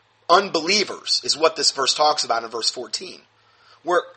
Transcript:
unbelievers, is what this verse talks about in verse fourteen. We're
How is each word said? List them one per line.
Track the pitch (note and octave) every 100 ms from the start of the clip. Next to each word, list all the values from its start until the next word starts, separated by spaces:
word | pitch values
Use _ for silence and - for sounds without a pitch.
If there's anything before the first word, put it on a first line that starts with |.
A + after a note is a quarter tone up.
| _ _ -
unbelievers, | F3+ G3 D#3+ D#3+ G#3 - F2+ - -
is | B2 C#3+
what | D#3+ D3+
this | C3+
verse | C#3 C3
talks | - D3+ D3
about | C3 A#2
in | A2+
verse | A2+ G#2+
fourteen. | B2+ A2 - F3+ F2 _ _ _ _ _ _
We're | E3 F3 -